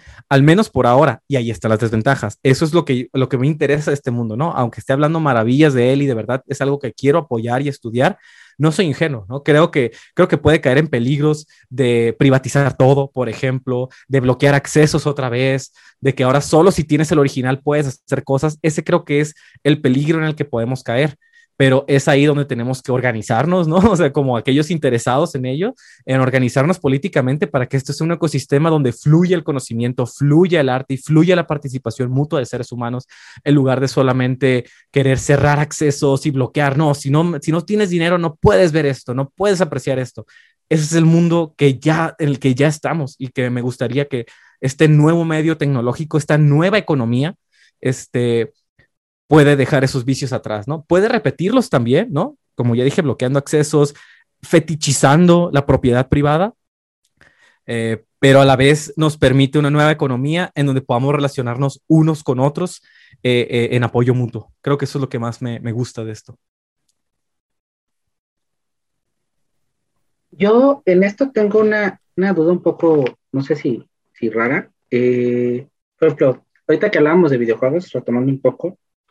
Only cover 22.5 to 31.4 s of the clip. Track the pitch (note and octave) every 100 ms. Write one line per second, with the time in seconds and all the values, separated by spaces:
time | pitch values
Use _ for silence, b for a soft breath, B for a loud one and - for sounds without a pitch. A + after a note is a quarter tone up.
22.5 | A#2+ A#2+ C3 - B2+ B2 A2+ G#2+ A2+ D3
23.5 | F#3 D#3+ E3+ G#3 F3+ D#3 D3+ C3+ A#2+ A#2+
24.5 | C3+ D#3 E3+ D3 A#2+ - B2+ E3+ C#3+ B2+
25.5 | C3+ G3+ C4 b b - C3 B2+ C3 B2
26.5 | C3 C#3+ F#3 C#3+ C#3 C#3+ D3+ B2+ D3 G#3
27.5 | C#3 B2 C#3 - C#3+ D#3+ E3+ E3 C#3+ -
28.5 | C#3 D#3+ D#3 C3 A#2 D3 D#3 F3+ F3+ D#3+
29.5 | C#3 - A2+ A#2+ B2+ B2 - C#3+ D3+ F#3
30.5 | E3 C3+ B2+ C3+ C3+ - D#3 F3 F3+